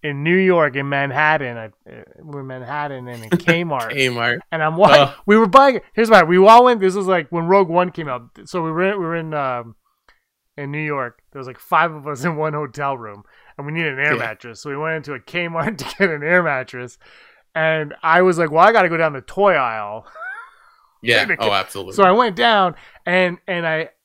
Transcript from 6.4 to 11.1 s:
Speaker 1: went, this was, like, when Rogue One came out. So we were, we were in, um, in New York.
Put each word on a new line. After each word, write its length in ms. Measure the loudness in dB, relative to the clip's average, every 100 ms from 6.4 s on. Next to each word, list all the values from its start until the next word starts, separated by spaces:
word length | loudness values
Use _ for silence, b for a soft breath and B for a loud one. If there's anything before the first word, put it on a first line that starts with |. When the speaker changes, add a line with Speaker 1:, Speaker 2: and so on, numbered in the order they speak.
| 8 10
Speaker 1:
went, 160 | 8 4
this 160 | 0 -2
was, 100 | -2
like, 220 | -2 -2
when 140 | -6 2
Rogue 220 | 2 2
One 220 | 0 -2
came 160 | -4 -8
out. 220 | -10 -12 -20 -10
So 180 | -6
we 80 | -6
were, 260 | -2 -2 -2
we 80 | -6
were 100 | -6
in, 180 | -6
um, 420 | -6 -6 -6 -10 -20 _ _ _ _ _ _ _ -14
in 160 | -10
New 100 | -8
York. 400 | -6 -6 -8